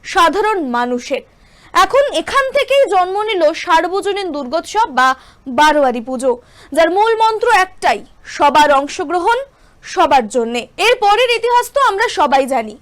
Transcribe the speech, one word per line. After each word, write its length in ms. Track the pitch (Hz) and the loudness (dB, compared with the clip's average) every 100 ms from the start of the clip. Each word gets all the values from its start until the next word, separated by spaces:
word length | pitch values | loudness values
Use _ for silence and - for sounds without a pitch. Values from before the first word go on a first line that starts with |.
| - | -4
সাধারণ 440 | 381 339 359 427 415 277 240 | 0 2 2 -2 -2 -4 -4
মানুষের। 440 | 247 247 240 277 - _ _ _ - | -4 -4 -6 -8 -8 _ _ _ -4
এখন 300 | 339 381 539 571 330 | 0 2 2 2 -2
এখান 240 | 294 508 539 554 | -2 -2 0 -2
থেকেই 280 | 539 554 494 | 0 2 2
জন্ম 220 | 370 359 392 427 | 2 0 -2 -4
নিল 140 | 415 311 330 | 0 0 -2
সার্বজনীন 640 | - 330 339 381 381 392 370 294 | 0 2 2 -2 -4 -4 -6 -6
দুর্গোৎসব 520 | 247 320 330 415 453 254 | -4 -4 -4 -2 0 2
বা 100 | 262 262 - _ - 254 | 2 0 -8 _ -8 2
বারোয়ারি 420 | 302 302 269 240 240 | 2 4 2 -2 -8
পুজো, 240 | 262 262 240 _ - - 285 | -4 -2 -2 _ -20 -6 0
যার 140 | 320 370 | 0 2
মূল 160 | 440 440 | 2 2
মন্ত্র 240 | 440 440 480 427 370 | 0 0 0 2 0
একটাই, 340 | - 339 214 - - - - | -2 -2 -2 -6 -20 -18 0
সবার 340 | 294 285 294 277 | 2 4 4 2
অংশগ্রহণ, 600 | 285 - 311 359 359 466 554 _ _ _ | 0 -8 -4 -2 0 -2 -4 _ _ _
সবার 420 | - - 320 285 220 254 | -10 0 2 2 2 -4
জন্যে। 260 | 226 240 220 - 403 | -2 -6 -8 -2 0
এর 100 | 494 | 2
পরের 260 | 403 415 494 466 | 2 2 0 0
ইতিহাস 280 | 466 480 494 571 | 0 0 0 -2
তো 40 | 508 | -2
আমরা 160 | 392 440 370 | 0 -4 -2
সবাই 260 | 294 269 262 | 0 2 0
জানি। 220 | 254 214 220 | -2 -6 -14